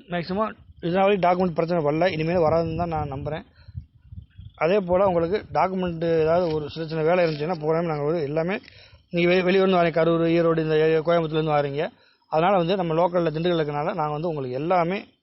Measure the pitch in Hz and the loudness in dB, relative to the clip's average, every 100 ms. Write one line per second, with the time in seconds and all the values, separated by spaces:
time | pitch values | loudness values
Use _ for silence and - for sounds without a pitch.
0 | - 175 165 190 214 - - - 170 185 | -8 -8 -4 -4 -4 -8 -20 -8 -2 2
1 | 190 208 175 180 185 165 165 175 143 156 | 2 4 2 2 0 -2 -2 0 0 0
2 | 185 160 160 180 156 165 165 160 170 156 | 0 0 -2 0 2 2 -2 -4 -4 -4
3 | 147 139 147 160 - _ - - - _ | -6 -8 -8 -10 -14 _ -18 -18 -18 _
4 | - - - - - - 156 208 175 180 | -20 -20 -20 -20 -14 -2 0 2 2 2
5 | 196 170 165 208 202 147 180 185 180 165 | 2 2 0 -2 -2 0 0 0 -4 -2
6 | 170 165 156 170 175 156 143 156 160 160 | 0 2 2 2 0 -2 -6 -8 -6 -2
7 | 156 185 170 147 156 170 151 160 170 147 | 2 2 2 0 -4 -4 -2 -2 -2 -2
8 | 147 175 139 156 170 208 - - - - | -2 -2 -2 -2 -2 -6 -10 -20 -20 -20
9 | - 170 175 185 180 190 190 185 170 160 | -6 0 2 4 4 4 4 4 2 2
10 | 165 165 165 170 165 160 156 156 160 160 | 2 2 2 2 2 2 2 2 4 2
11 | 160 170 160 156 156 147 143 139 151 - | 2 0 0 -2 0 0 0 -2 -6 -8
12 | _ _ - 156 180 196 165 196 170 160 | _ _ -4 0 2 2 2 0 0 0
13 | 180 175 165 156 175 165 147 147 165 185 | 2 2 0 0 0 0 -2 -4 -4 -4
14 | 151 147 175 151 127 127 160 180 165 202 | -4 -4 -6 -6 -6 -4 0 0 0 -4
15 | - _ | -10 _